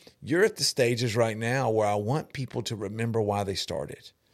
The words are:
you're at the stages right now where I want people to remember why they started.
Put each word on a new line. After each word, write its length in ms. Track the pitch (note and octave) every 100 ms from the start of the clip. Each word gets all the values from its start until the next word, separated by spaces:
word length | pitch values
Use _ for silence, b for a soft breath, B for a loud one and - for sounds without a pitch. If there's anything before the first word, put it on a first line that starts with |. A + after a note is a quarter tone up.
| B B
you're 220 | F#2 D#3+
at 140 | G#3+ -
the 40 |
stages 520 | D3+ - A#2+ B2 B2 G#2
right 200 | A2+ A2
now 340 | A#2 C3 B2
where 180 | A2 G#2
I 80 | G#2
want 360 | G#2 C#3+ -
people 280 | - B2+ B2+
to 120 | A#2 G#2+
remember 440 | G2+ G#2+ A#2 A2+
why 220 | G#2 G2+
they 140 | G2 F#2+
started. 540 | - D#2+ C#2+ - - _ _